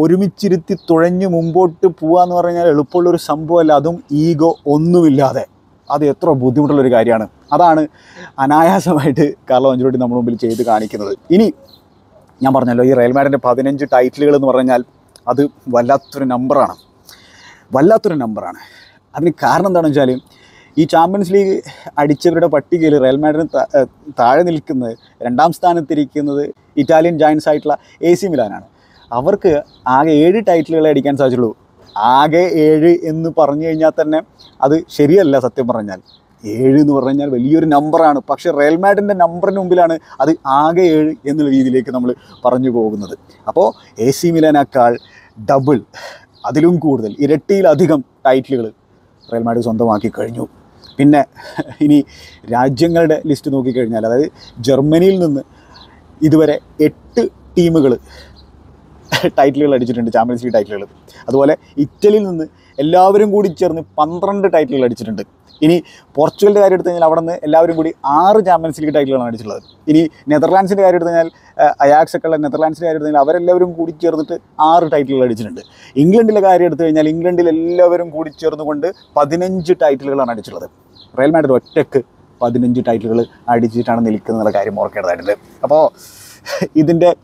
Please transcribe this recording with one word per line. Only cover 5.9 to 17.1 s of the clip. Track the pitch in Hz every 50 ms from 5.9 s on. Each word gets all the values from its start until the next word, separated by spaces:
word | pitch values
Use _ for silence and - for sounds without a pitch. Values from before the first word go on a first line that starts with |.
| 135
അത് | 147 151 143
എത്ര | 131 - - 170 151 135 123
ബുദ്ധിമുട്ടുള്ളൊരു | 131 123 147 147 147 151 143 131 127 123
കാര്യമാണ്. | 113 113 117 113 110 107 - _ _ _ _ 139
അതാണ് | 147 175 170 160 156 151 147 - _ _ - - - - - _ - 135
അനായാസമായിട്ട് | 139 147 156 165 170 190 196 - 170 - 151 135 160 131 - 147 147 - - _ -
കാർലോ | 131 127 135 135 131
അഞ്ചലോട്ടി | 127 127 135 127 127 127
നമ്മുടെ | 120 120 123
മുമ്പിൽ | 120 120 120 107 120
ചെയ്ത് | 113 113 107 123 117
കാണിക്കുന്നത്. | 113 107 110 104 - 107 104 98 - - _ _ 165
ഇനി | 196 226 196 - - - _ - _ _ _ _ _ _ _ _ _ _ _ _ _ 127
ഞാൻ | 131 131 135
പറഞ്ഞല്ലോ, | 127 123 120 120 127 131
ഈ | 135 127
റയൽ | 120 120 127 139
മാഡ്രിഡിൻ്റെ | 139 143 139 131 - 123
പതിനഞ്ച് | 123 123 131 139 139 135 143 131 139
ടൈറ്റിലുകൾ | 127 127 127 - 143 147 147 143 143
എന്ന് | 135 131
പറഞ്ഞാൽ | 120 127 131 131 127 123 120 - _ _ _ _ _ _ _ 117 127
അത് | 131 143 143 - _ _ 131 123
വല്ലാത്തൊരു | 120 120 120 139 135 - _ - - 135 127 123
നമ്പറാണ്, | 120 127 131 143 139 123 - - - _ _ _ _ _ -